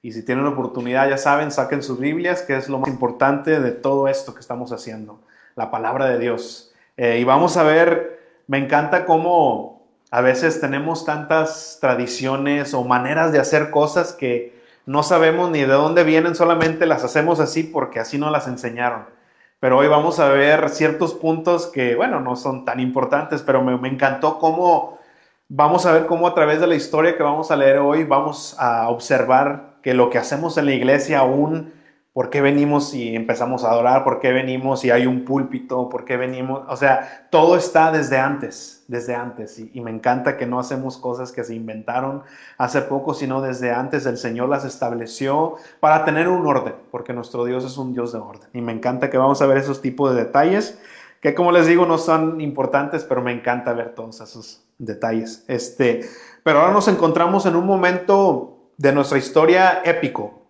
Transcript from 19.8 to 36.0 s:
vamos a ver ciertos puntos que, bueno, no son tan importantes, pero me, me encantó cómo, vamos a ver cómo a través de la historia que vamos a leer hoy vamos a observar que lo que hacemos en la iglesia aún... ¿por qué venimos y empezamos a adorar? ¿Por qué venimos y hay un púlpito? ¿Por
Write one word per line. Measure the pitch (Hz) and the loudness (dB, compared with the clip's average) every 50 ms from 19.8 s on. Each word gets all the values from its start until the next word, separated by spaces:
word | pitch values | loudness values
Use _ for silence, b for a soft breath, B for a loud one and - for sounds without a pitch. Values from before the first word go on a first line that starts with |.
| 143 151 | 4 4
vamos | 151 147 151 170 160 170 | 4 4 2 2 2 2
a | 156 139 | 4 4
ver | 139 139 139 147 151 156 156 147 | 6 4 6 6 4 4 2 0
ciertos | 143 - 156 156 156 - 180 160 | 0 0 0 0 2 0 -2 -2
puntos | 160 - - 160 160 160 160 175 175 170 170 | -2 -2 -2 -2 -2 0 0 0 0 0 -2
que, | - - 139 127 120 120 | -4 -4 -2 0 0 0
bueno, | 135 202 262 233 147 | 0 0 0 -2 -4
no | 131 127 123 | -4 -4 -6
son | 123 - 139 131 127 - | -4 -4 -6 -6 -6 -6
tan | - 120 127 | -6 -4 -4
importantes, | 127 127 127 135 131 120 143 143 151 - 156 139 | -4 -2 -2 -2 0 0 0 -2 -2 -4 -6 -6
pero | - - 131 131 131 | 0 2 2 2 2
me, | 127 127 | 2 -2
me | 123 127 131 | -2 -2 -6
encantó | 135 127 139 135 135 135 156 151 151 - | -2 0 0 0 0 0 0 -2 0 2
cómo, | - 160 160 170 180 175 170 160 - B B B B B B B B B B B B _ | 0 0 0 2 2 2 2 2 0 B B B B B B B B B B B B _
vamos | 139 135 147 151 175 175 - | 0 2 2 4 4 2 4
a | 180 | 4
ver | 160 165 160 | 4 4 4
cómo | 160 170 165 170 175 | 2 0 0 0 0
a | 170 | 2
través | 170 156 147 151 156 | 2 2 2 2 2
de | 175 170 | 2 2
la | 170 | 2
historia | 143 - - - 156 156 170 170 | 0 -2 -2 0 2 2 2 2
que | 170 151 | 0 0
vamos | 147 147 156 156 - | -2 0 -2 -2 -2
a | 160 | 0
leer | 143 139 135 135 143 | 4 4 4 4 4
hoy | 143 143 147 160 160 | 4 2 2 2 2
vamos | 143 139 139 147 160 143 - - - - - | 2 2 2 2 -2 -6 -8 -12 -12 -6 -2
a | 139 120 117 113 113 117 | -2 0 0 0 0 -2
observar | 120 117 - - 135 127 120 117 131 135 143 143 143 143 - - _ _ | -2 -4 -2 0 0 0 4 4 4 4 4 2 -2 -8 -12 -20 _ _
que | _ 135 | _ 0
lo | 127 127 123 120 | 4 4 4 4
que | 120 120 | 2 -2
hacemos | 113 - 147 143 165 165 160 | -2 -2 -4 -4 -4 -2 -2
en | 165 147 | 0 0
la | 143 135 | 0 0
iglesia | 123 120 127 139 143 143 - 151 139 | 2 2 2 2 2 2 0 2 2
aún... | 135 127 135 143 147 156 160 160 156 B B B B B B B B B | 2 2 2 0 0 0 -2 -6 -8 B B B B B B B B B
¿por | _ 131 123 127 | _ -4 -4 -2
qué | - 143 | 0 2
venimos | 139 139 143 143 143 147 147 147 143 - - | 2 2 4 2 2 2 2 0 -2 -2 -8
y | 131 117 113 113 | -8 -8 -6 -6
empezamos | 113 113 113 117 117 123 127 131 117 123 | -6 -4 -4 -2 -2 -2 -4 -4 -2 0
a | 113 | 0
adorar? | 117 120 117 123 127 135 135 | 2 2 4 4 2 4 2
¿Por | 135 123 - | 0 -2 0
qué | - 127 | 0 0
venimos | 127 131 131 131 131 131 131 135 135 127 - | 0 0 -2 -2 -6 -4 -2 -2 -2 0 2
y | 127 | 2
hay | 120 120 123 | 4 4 4
un | 127 127 123 - | 2 0 -2 -4
púlpito? | 127 135 139 131 - - 123 - - 131 127 123 127 | -2 -2 -2 -2 -4 -6 -10 -8 -6 -4 -4 -4 -4
¿Por | 139 131 | -6 -10